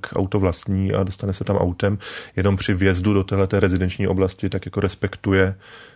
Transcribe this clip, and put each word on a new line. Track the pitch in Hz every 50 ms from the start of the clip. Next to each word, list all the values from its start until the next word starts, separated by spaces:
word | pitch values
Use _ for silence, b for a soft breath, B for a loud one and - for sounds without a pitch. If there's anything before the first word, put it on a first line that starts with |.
| - - -
auto | - 98 95 - 104
vlastní | 98 95 98 - - - 98 95 98 98 101
a | 101 98
dostane | 95 98 - - 101 92
se | - -
tam | - 101 95
autem. | 90 90 90 - - 101 104 101 B B B B B B B
Jenom | - 95 101 98
při | 95 - - 104
vjezdu | 90 98 98 92 87 90 104 104
do | 101 95
téhleté | - 101 98 98 95 - 98
rezidenční | 98 95 90 92 92 90 - - 101 95
oblasti | 92 92 95 92 - - - 95
tak | - 95 -
jako | - - 101
respektuje, | 98 95 - - - 98 - - - 101 95 95 95 95 98 B B B B B B B B